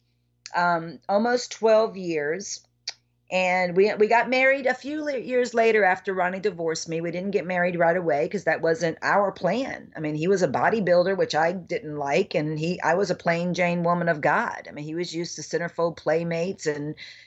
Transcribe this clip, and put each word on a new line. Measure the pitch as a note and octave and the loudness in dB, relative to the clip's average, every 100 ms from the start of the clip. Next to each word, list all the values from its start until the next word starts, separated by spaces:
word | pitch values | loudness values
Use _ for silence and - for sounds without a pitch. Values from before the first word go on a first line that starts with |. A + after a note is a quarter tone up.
| _ _ _ _ - | _ _ _ _ -8
um, | - F3 E3+ E3 C3 - | 0 2 0 -4 -10 -2
almost | G3+ A#3+ B3 - | 0 2 0 -2
twelve | - A3 A3 A3 F#3 | 0 4 4 4 -2
years. | F3+ D#3+ D3 F3+ G3+ - _ _ - - _ _ _ | -4 -2 -2 -4 -8 -14 _ _ -14 -14 _ _ _
And | F#3 F#3 F#3 F3+ | 0 2 2 2
we, | F3 G#3 | 4 4
we | - G#3+ | 4 4
got | A#3 A#3 | 4 4
married | B3+ C4 C#4 B3+ | 4 4 4 0
a | |
few | B3 C4 D4+ | -2 -6 -6
le-, | D4 C4 | -4 -4
years | F3+ B3+ B3 | -2 0 2
later | A#3 A3+ G#3+ | 2 4 4
after | F#3+ F#3 - | 4 2 -2
Ronnie | F#3 F3+ F#3+ | -2 -2 -2
divorced | G#3 E3+ E3 D#3+ - | -4 -2 -4 -4 -4
me. | E3 | -4
We | E3+ | -4
didn't | E3+ G3 | -4 -2
get | F#3+ E3 | -2 0
married | F3+ F3+ E3+ | 0 0 4
right | E3+ F3+ | 2 4
away | E3 C#3+ E3+ | 2 0 0
'cause | G3+ | -2
that | E3 C#3+ | -2 0
wasn't | E3 E3 E3+ D#3+ | 0 0 -2 -2
our | C3 F3+ G3 | 2 2 2
plan. | F#3+ F3 A3 C4+ B1 - - | 0 -2 -2 -4 -8 -12 -8
I | |
mean, | D3+ | -6
he | D3+ E3+ | -2 0
was | G3 | 2
a | E3+ | 2
bodybuilder, | B2 D#3+ A3 F3 F3 F3+ F#3+ | 2 2 2 4 4 4 0
which | D#3+ | 0
I | D3+ E3 | 0 0
didn't | F#3+ E3+ E3+ D3+ D3 | -2 -6 -8 -6 -6
like, | C#3 D#3 G3+ | 0 0 0
and | F3 D3+ D#3 | -2 -2 -2
he, | D#3+ F3 | -4 -2
I | D3+ | 0
was | F3 F#3+ | 0 0
a | - | -2
plain | F3 E3+ F3 | -2 0 -2
Jane | F3 F3 F3 | 0 0 0
woman | E3+ F3 E3+ | 0 0 0
of | D#3 | 0
God. | C#3+ F3 A#3+ - - | 0 0 0 -6 -12
I | |
mean, | A#2 | -12
he | D3+ | -8
was | E3 E3+ | -8 -6
used | D#3+ E3+ - | -6 -8 -10
to | |
centerfold | D3+ D#3 E3+ - E3+ D#3+ | -6 -6 -4 -4 -4 -2
playmates | - E3 E3+ E3 F3+ F#3+ D#3 | -2 0 0 -4 -4 -4 -4
and, | D3 D3 D#3 - - | -4 -6 -10 -16 -20